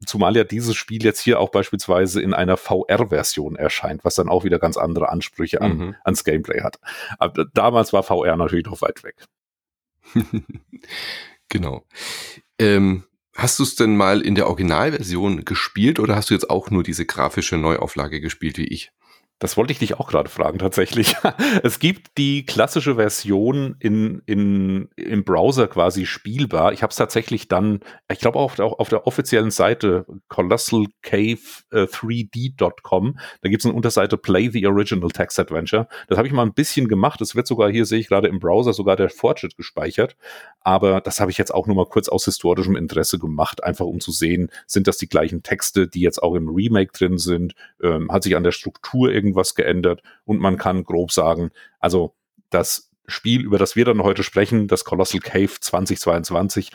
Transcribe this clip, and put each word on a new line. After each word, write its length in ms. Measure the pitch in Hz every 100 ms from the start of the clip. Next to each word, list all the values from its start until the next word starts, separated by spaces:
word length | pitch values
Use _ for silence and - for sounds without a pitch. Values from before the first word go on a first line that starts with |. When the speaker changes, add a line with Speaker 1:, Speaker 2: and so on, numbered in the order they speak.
| -
Speaker 1:
zumal 280 | 104 92 113
ja 80 |
dieses 320 | 104 107 120 107
Spiel 280 | - 110
jetzt 160 | 110 -
hier 200 | - 117
auch 100 | 98
beispielsweise 720 | 98 95 101 - 90 92 95
in 100 | 95
einer 240 | - 92 92
V-R-Version 1000 | - 92 - 104 110 73 71 - 76 -
erscheint, 480 | 76 - 85 80
was 100 | 90
dann 140 | - 85
auch 160 | 90
wieder 140 | 90 85
ganz 180 | 85 -
andere 320 | 82 80 -
Ansprüche 500 | 85 - - 82 -
an, 160 | 104 80
Speaker 2:
Mhm. 180 | 87 -
Speaker 1:
ans 200 | - 101
Gameplay 380 | - 78 - -
hat. 160 | - - - - - -
Aber 260 | 87 78 82
damals 400 | - 113 120 110
war 100 | 98
V 220 | - 90
R 120 | 87 82
natürlich 300 | 82 85 104
noch 140 | -
weit 240 | - -
weg. 200 | - _ - _ _ _ _ _ _ _ -
Speaker 2:
<laughs> 80 | 120 107 110 - - _ - - - - - - _ _
Genau. 360 | 104 80 65 _ - - - - - _ -
Ähm, 460 | 107 101 98 92 - _ _ -
hast 220 | 123 -
du's 160 | 139 -
denn 200 | 110 104
mal 240 | 95 101
in 120 | -
der 120 | 101 -
Originalversion 1000 | 87 90 78 139 156 92 90 101 82
gespielt 560 | - 92 - 98 117 165
oder 160 | 107 104
hast 140 | -
du 40 |
jetzt 140 | 98 -
auch 200 | 92 -
nur 120 | 95
diese 220 | 85 80
grafische 540 | 85 - 69 - - 82
Neuauflage 640 | 78 80 - - 73 78
gespielt 380 | 78 - 80 78
wie 80 | -
ich? 220 | - - _ _ _ _ _
Speaker 1:
Das 180 | 95 -
wollte 160 | 127
ich 80 | 139
dich 180 | 123 -
auch 80 | -
gerade 220 | 76 73
fragen, 280 | - 78 95
tatsächlich. 560 | 92 98 90 117 107 -
<laughs> 420 | - - 277 208
Es 160 | 185 -
gibt 360 | 165 190 _ -
die 300 | 139 143 131
klassische 480 | - 110 160 143
Version 800 | 117 104 - 101 98 117 139 135 -
in, 420 | 110 107 110 98
in, 640 | - 101 101 98 95 95 98 -
im 280 | - 104
Browser 420 | 95 82 104 131 107
quasi 400 | 92 87 95 90
spielbar. 680 | - 104 120 147 82 87
Ich 100 | -
hab's 100 | 110 -
tatsächlich 520 | 117 120 - 113 -
dann, 320 | 92 107 101 - - -
ich 100 | 101
glaub, 160 | 120 117
auf 180 | 135
der, 120 | - 107
auf 220 | - -
der 180 | 110 -
offiziellen 440 | - 131 117 110
Seite 560 | - 92 120 104 92 92 95 _
Colossal 580 | - 92 117 - 113 101 _
Cave, 380 | - 101 107 117 - - _
äh, 140 | 110 95
three 360 | - 113 120
D 300 | 110 117 131 135
dot 260 | 87 -
com, 340 | - 92 110 143 - -
da 60 | 98
gibt's 180 | 107 120
eine 80 |
Unterseite 420 | 120 117 110 98 110
Play 320 | - 92 120
the 160 | 110 98
Original 440 | 101 104 98 85
Text 300 | - 90 -
Adventure. 480 | 90 80 90 107 113 - -
Das 100 | 95
hab 60 | 131
ich 60 |
mal 100 | 139 113
ein 80 |
bisschen 320 | - 156 - 120
gemacht. 340 | 101 127 -
Es 140 | 110
wird 140 | 117 120
sogar 200 | 113 107
hier, 140 | 110
sehe 140 | 110 110
ich 100 | 110
gerade 200 | 98 98
im 100 | 90
Browser, 340 | 85 98 123
sogar 220 | 104 98
der 160 | 95 92
Fortschritt 460 | - 117 151 85 -
gespeichert. 600 | - - 76 - 120 - - - - _
Aber 400 | 92 95 98 95
das 180 | - -
hab 80 | 95
ich 100 | 92
jetzt 140 | 95
auch 140 | 92 107
nur 80 | 95
mal 100 | 90
kurz 220 | 110 -
aus 160 | 95 -
historischem 500 | - 85 90 92 98
Interesse 420 | 80 78 78 90
gemacht, 460 | 80 76 80 -
einfach 220 | 90 90 87
um 120 | 85
zu 140 | -
sehen, 380 | 82 85 90 87 - -
sind 180 | 101 95
das 100 | -
die 100 | 87
gleichen 340 | 78 80 85
Texte, 460 | - 98 - 98 90
die 120 | 87
jetzt 220 | 87 -
auch 120 | 87
im 140 | 85 80
Remake 440 | 87 113 107 95
drin 260 | - 92 90
sind? 360 | 90 87 87 - - _
Ähm, 280 | 87 80 80
hat 100 | 95
sich 140 | 90 87
an 80 |
der 80 | 87
Struktur 580 | - - - - 127 127
irgendwas 420 | 107 101 95 92
geändert? 480 | - - 90 87 87 - _
Und 140 | - 107
man 180 | 95 92
kann 280 | - 92
grob 260 | 87 85 87
sagen, 400 | - 80 82 82 - - _
also 340 | 87 90 78 _ _ _ _
das 400 | 87 85 - - _ -
Spiel, 340 | - 113 123
über 160 | 110 95
das 160 | 95
wir 100 | 113
dann 200 | 123 107
heute 180 | 98 98
sprechen, 460 | - 95 104 117 104
das 160 | 92
Colossal 360 | - 90 92 92
Cave 300 | - 95 101 -
zwanzig 400 | - 87 95 -
zweiundzwanzig, 720 | - 85 82 85 98 - -